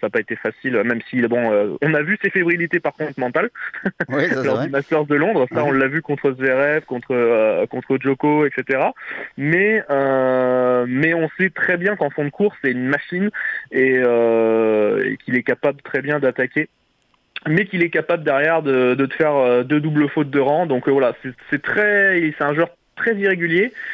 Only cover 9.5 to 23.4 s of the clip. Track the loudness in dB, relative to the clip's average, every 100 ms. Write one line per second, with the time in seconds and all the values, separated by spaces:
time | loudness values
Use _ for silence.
9.5 | 2 2 0 0 0 2 2 2 2 2
10.5 | 2 2 2 0 0 0 0 -2 -2 -4
11.5 | -2 -2 0 -2 -2 -4 -2 -6 0 -2
12.5 | 0 -4 -2 -2 -2 -4 -4 -4 -4 -6
13.5 | -8 -4 0 2 4 4 4 4 4 2
14.5 | 2 2 2 2 0 -2 -6 -2 -2 0
15.5 | 0 -2 -4 -6 -6 -2 0 0 0 -2
16.5 | -2 -4 _ _ _ _ _ _ -10 -2
17.5 | 0 0 -2 0 -2 -2 -2 0 0 2
18.5 | 0 2 2 2 2 -2 0 0 2 4
19.5 | 2 2 0 0 0 0 0 -2 0 0
20.5 | 0 0 0 2 2 2 -2 -12 -14 -6
21.5 | -6 -2 0 2 2 2 2 0 -2 -2
22.5 | 0 -2 -4 _ -6 -2 0 0 0